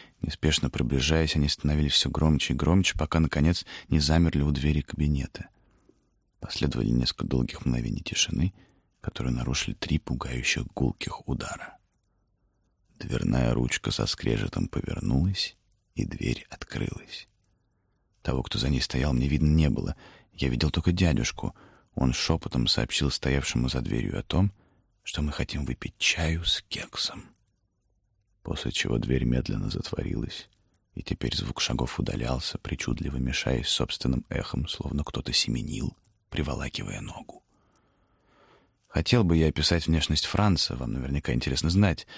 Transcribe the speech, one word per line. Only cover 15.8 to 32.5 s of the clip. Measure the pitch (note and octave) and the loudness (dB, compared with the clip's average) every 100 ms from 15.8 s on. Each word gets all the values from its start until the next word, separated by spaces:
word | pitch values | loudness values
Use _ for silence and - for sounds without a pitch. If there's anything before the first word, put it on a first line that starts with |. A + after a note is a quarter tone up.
| _ - | _ -6
и | - | -6
дверь | - A#1+ - - | -4 -4 -4 -8
открылась. | - - - - - - - - _ _ _ _ _ _ _ _ _ | -16 -10 -4 -4 -6 -14 -16 -18 _ _ _ _ _ _ _ _ _
Того, | - C2 | -2 -2
кто | - - | -2 -2
за | C2 | 2
ней | B1+ | 2
стоял, | - B1+ C#2+ | 0 0 2
мне | B1 C#2 | 2 2
видно | C#2+ D2+ | 4 6
не | D#2 D2+ | 6 4
было. | - G1+ - - - _ | 2 -4 -8 -14 -20 _
Я | - C2+ | -4 -2
видел | A#1+ D#2 | 2 0
только | - F2+ | 2 0
дядюшку. | F2+ F2 A#1 A#1+ - - - - - _ - | 4 4 4 0 -4 -8 -8 -20 -20 _ 0
Он | C2 | 0
шёпотом | - - E2 - C2 A1+ | 2 0 0 0 0 2
сообщил | - A1+ - C#2+ | 0 0 0 0
стоявшему | - C2+ C#2 - A#1 B1+ | 0 0 0 0 0 0
за | C2 | 0
дверью | G1+ A1 G1+ - | -2 -2 -2 -4
о | |
том, | - D#2 G2+ - _ _ _ _ | 0 2 2 0 _ _ _ _
что | - - | -8 -4
мы | D2 | -2
хотим | - - C#2+ C2+ | -2 -4 -4 -4
выпить | B1 - - | -6 -8 -2
чаю | - - D#2+ E2 F2 | 0 2 0 0 -2
с | - - | -2 -4
кексом. | - - - - - - _ _ _ _ _ _ _ _ _ _ _ | -10 -8 -6 -6 -6 -16 _ _ _ _ _ _ _ _ _ _ _
После | - E2 A1 | -8 -6 -4
чего | - - A1+ | -4 0 0
дверь | A1+ B1+ | 2 2
медленно | A#1+ B1+ - G#1 G1+ | 2 2 0 -4 -4
затворилась, | G1+ - - - A1 G#1+ - - _ _ _ _ | -6 -6 -6 -4 -4 -6 -10 -16 _ _ _ _
и | - | -12
теперь | - - - - | -6 -4 -2 -2
звук | G1+ - | -4 -4
шагов | - B1 B1 - | -2 0 -2 -2
удалялся, | - G1+ A#1 B1+ - | -2 -2 -2 -2 -4